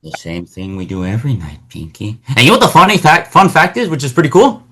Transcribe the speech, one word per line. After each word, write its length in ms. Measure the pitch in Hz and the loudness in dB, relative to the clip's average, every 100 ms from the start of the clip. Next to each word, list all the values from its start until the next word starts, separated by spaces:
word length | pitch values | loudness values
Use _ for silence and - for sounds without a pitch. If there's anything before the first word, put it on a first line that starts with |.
The 100 | 78 | -16
same 340 | - 82 85 87 | -16 -12 -12 -14
thing 300 | - 95 95 | -14 -14 -12
we 100 | 87 | -10
do 180 | 92 | -8
every 300 | 92 107 139 | -6 -6 -4
night, 260 | 113 78 73 _ | -6 -8 -18 _
Pinky. 520 | - 80 _ 104 107 - | -18 -18 _ -12 -12 -6
And 120 | 139 | 2
you 60 | 127 | 4
know 120 | 226 | 4
what 20 | |
the 80 | 214 | 2
funny 300 | 160 190 208 | 4 4 4
fact, 340 | 156 165 - | 2 2 2
fun 160 | 170 185 | 2 4
fact 280 | 160 175 233 | 2 0 -2
is, 120 | 226 | -4
which 160 | 156 | -4
is 80 | 135 | -4
pretty 160 | 123 151 | -2 2
cool? 340 | 160 262 226 _ | 2 2 -2 _